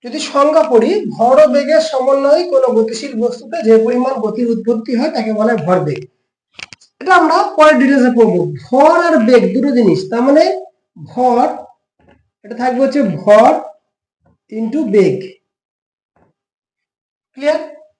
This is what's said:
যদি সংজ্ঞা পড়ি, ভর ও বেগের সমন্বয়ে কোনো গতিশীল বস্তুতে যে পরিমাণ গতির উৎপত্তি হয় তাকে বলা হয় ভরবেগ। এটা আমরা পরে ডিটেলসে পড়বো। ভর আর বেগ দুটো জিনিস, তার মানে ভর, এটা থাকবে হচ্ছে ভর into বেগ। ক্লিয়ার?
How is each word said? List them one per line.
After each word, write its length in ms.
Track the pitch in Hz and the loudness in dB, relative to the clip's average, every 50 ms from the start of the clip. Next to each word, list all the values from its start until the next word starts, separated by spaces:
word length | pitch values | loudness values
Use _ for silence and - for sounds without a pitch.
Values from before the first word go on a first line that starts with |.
| - | -14
যদি 140 | 240 285 311 - - | -12 -12 -10 -12 -4
সংজ্ঞা 320 | - 277 277 302 311 320 311 311 | -2 0 0 2 2 2 2 4
পড়ি, 200 | 254 220 220 285 392 427 - - - | 2 2 2 2 -2 -2 -4 -8 -4
ভর 220 | - 226 247 269 - | -2 0 2 4 4
ও 40 | 311 277 269 | 4 4 4
বেগের 280 | 285 - 269 311 311 - - | -2 0 0 0 0 0 0
সমন্বয়ে 520 | 277 262 254 269 269 277 277 277 302 349 359 - | -4 -2 0 0 0 0 2 2 0 0 0 -2
কোনো 140 | 269 262 262 240 220 | 0 0 0 2 0
গতিশীল 360 | 220 220 226 233 - 285 269 254 220 | 0 -2 -2 -6 -10 -12 -10 -6 -6
বস্তুতে 340 | 240 240 240 - - - - 226 214 | -6 -6 -6 -8 -14 -12 -10 -4 2
যে 60 | 220 226 220 226 | 4 4 4 4
পরিমাণ 300 | 240 247 247 247 269 269 233 214 | 0 -2 -2 -2 -4 -4 -4 -6
গতির 280 | 208 - 247 240 233 226 | -6 -4 -4 -4 -4 -4
উৎপত্তি 380 | 185 190 226 240 220 - - 247 226 | -4 -2 -4 -4 -4 -4 -6 -4 -4
হয় 140 | 285 311 311 | -4 -4 -4
তাকে 140 | 247 220 220 214 208 | -4 -6 -4 -4 -2
বলা 120 | 214 226 | -2 -2
হয় 100 | 233 190 147 | -2 -2 -2
ভরবেগ। 340 | 175 185 170 147 151 139 - - - _ _ _ _ _ _ _ _ _ - - _ - _ _ _ _ _ | -2 -2 -2 -2 -4 -8 -8 -12 -18 _ _ _ _ _ _ _ _ _ -20 -20 _ -20 _ _ _ _ _
এটা 120 | 277 349 370 349 | 0 2 2 2
আমরা 160 | 330 311 330 370 403 - - | 4 2 2 0 0 -2 2
পরে 160 | - 302 311 302 240 | 4 4 4 4 4
ডিটেলসে 300 | 269 269 285 269 247 247 - 240 | 2 2 2 2 2 2 2 2
পড়বো। 220 | 226 190 180 175 156 - - - - | 2 2 2 -2 -4 -4 -8 -12 -8
ভর 320 | - 247 269 294 311 339 339 339 339 | -2 0 2 4 4 2 2 2 2
আর 60 | 320 262 214 220 | 0 2 2 4
বেগ 140 | 254 226 190 185 190 | 4 4 2 2 -2
দুটো 160 | 262 277 285 247 247 | -2 -2 0 0 2
জিনিস, 200 | 226 190 156 131 - - | 2 2 0 0 -4 -6
তার 120 | 226 233 247 | -4 -2 0
মানে 160 | 277 285 311 339 392 403 - - - _ _ _ _ _ - 151 - | 2 4 4 2 2 -2 -6 -10 -16 _ _ _ _ _ -20 -20 -12
ভর, 340 | - 240 247 254 233 240 - - - - - - _ _ _ _ _ _ _ _ _ _ _ _ _ _ _ | -4 -2 0 0 2 2 0 -2 -4 -10 -14 -20 _ _ _ _ _ _ _ _ _ _ _ _ _ _ _
এটা 100 | 208 226 226 | -16 -10 -6
থাকবে 180 | 247 254 240 247 269 | -4 -4 -2 0 -2
হচ্ছে 160 | - - 294 254 190 156 147 | 0 0 -2 -2 -2 -4 -4
ভর 280 | - 208 208 214 240 262 302 381 - - - _ _ _ _ _ _ _ _ _ _ _ _ _ _ _ | 2 4 4 6 6 4 2 0 -6 -12 -20 _ _ _ _ _ _ _ _ _ _ _ _ _ _ _
into 280 | 214 220 226 220 262 311 320 202 190 | -10 -8 -8 -6 -4 -4 -4 0 2
বেগ। 220 | 208 185 156 127 - - - - _ _ _ _ _ _ _ _ _ _ _ _ _ _ _ _ _ _ _ _ _ _ _ _ _ _ _ _ _ _ _ _ _ _ _ _ _ _ _ | 2 2 2 0 -4 -10 -16 -20 _ _ _ _ _ _ _ _ _ _ _ _ _ _ _ _ _ _ _ _ _ _ _ _ _ _ _ _ _ _ _ _ _ _ _ _ _ _ _
ক্লিয়ার? 280 | _ 262 277 294 311 320 - 302 - - - _ _ _ | _ -6 -4 -4 -2 -4 -6 -10 -18 -20 -20 _ _ _